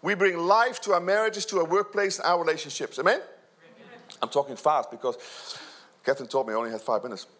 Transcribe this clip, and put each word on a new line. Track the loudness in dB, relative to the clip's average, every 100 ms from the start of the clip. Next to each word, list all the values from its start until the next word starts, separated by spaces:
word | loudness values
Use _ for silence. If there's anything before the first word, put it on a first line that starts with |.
We | 0
bring | 2 2 2
life | 4 6 4 0
to | 0
our | 2
marriages, | 4 2 2 -2 -2
to | 0
our |
workplace, | 2 2 0 0 0 0
and | 2
our | 2
relationships. | 2 -2 -4 -8 -6 0
Amen? | 2 2 -2 -20 _ _ -20 -20 -20 -20 -20 -8
I'm | -2
talking | 0 -2 -2
fast | 0 0 -2
because | -4 -4 -4 -12 -16 -14 -14 -16 -20 -20 _
Catherine | -2 -2 0
told | -2 0
me |
I | -2
only | -2
had | -6
five | 0 0
minutes. | -2 -10 -14